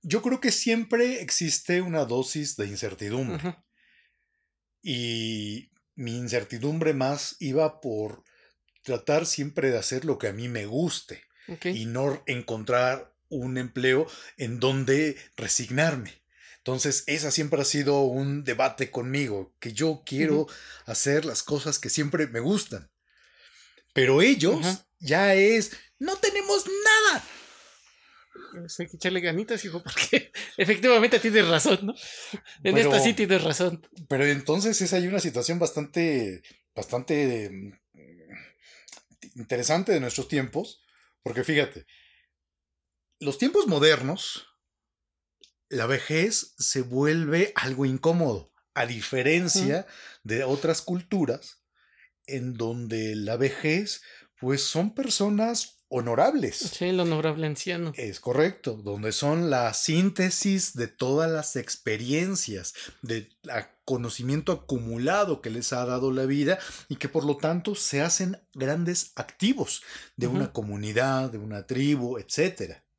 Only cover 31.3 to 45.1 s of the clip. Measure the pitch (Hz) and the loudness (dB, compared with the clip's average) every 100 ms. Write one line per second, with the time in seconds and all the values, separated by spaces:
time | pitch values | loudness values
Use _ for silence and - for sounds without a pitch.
31.3 | 220 185 165 208 196 196 - - - - | 4 6 6 4 4 0 -8 -12 -14 -14
32.3 | - - - 151 196 226 214 226 226 208 | -14 -16 -4 2 6 6 6 4 4 4
33.3 | 190 160 147 180 165 - - 156 139 143 | 4 2 2 0 0 -12 -20 -2 2 4
34.3 | 143 139 160 202 214 185 190 180 196 175 | 2 2 0 2 0 2 2 0 0 -2
35.3 | 123 120 170 165 - 147 - 170 139 107 | -2 -2 0 0 -2 -4 0 2 2 0
36.3 | 92 - - _ - 98 120 127 151 139 | -6 -14 -20 _ -10 -4 -6 0 0 2
37.3 | 120 104 95 101 98 _ _ 71 85 80 | 0 -6 -10 -14 -16 _ _ -20 -20 -20
38.3 | - - _ _ - - - _ _ - | -20 -20 _ _ -20 -20 -20 _ _ -20
39.3 | - 110 123 117 160 190 180 127 - - | -16 -4 -2 2 2 4 2 0 -4 -2
40.3 | 143 127 151 220 - _ _ _ _ - | 0 0 -4 -6 -12 _ _ _ _ -6
41.3 | 120 127 151 139 - - - _ _ _ | -4 0 2 2 -2 -20 -20 _ _ _
42.3 | _ _ _ _ _ _ _ _ _ 147 | _ _ _ _ _ _ _ _ _ -4
43.3 | 135 254 403 320 156 147 156 127 180 - | 0 2 4 4 6 6 6 2 -4 -6
44.3 | - - _ _ _ _ _ _ | -8 -12 _ _ _ _ _ _